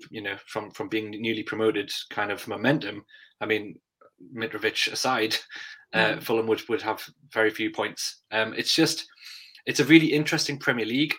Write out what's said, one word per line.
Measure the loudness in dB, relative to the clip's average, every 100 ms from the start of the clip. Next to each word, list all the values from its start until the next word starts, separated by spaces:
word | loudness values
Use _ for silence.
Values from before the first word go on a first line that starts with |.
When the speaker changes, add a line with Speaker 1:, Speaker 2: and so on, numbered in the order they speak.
| -16
Speaker 1:
you | -10
know, | -8 -8 -8
from, | -8 -8
from | -8 -4
being | -4 -4
newly | -4 -4 -4
promoted | -4 0 2 2 -2 -8 -8
kind | -4 -4
of | -4 -6
momentum. | -2 0 0 -2 -10 -14 -20 -20 -8
I | -2
mean, | -2 -2 -14 _ _ -20 _ -14
Mitrovic | -8 -6 -2 -2 0 -2
aside, | 0 0 2 0 -2 -6 -16 -16 -18 _
uh, | 2 2 2
Speaker 2:
Mm. |
Speaker 1:
Fulham | 0 0 2
would, | 0 0
would | -2
have | -2 -4 -8 -20 _
very | 0 2
few | 2 -4
points. | -2 -4 -4 -10 -10 -6
Um, | -2 -2 -2
it's | 0
just, | 4 4 0 -8 _ -20 -20 -20 -12 -4
it's | 2
a | 8
really | 8 8
interesting | 2 2 0 -2 -2
Premier | -2 0 0
League | 0 0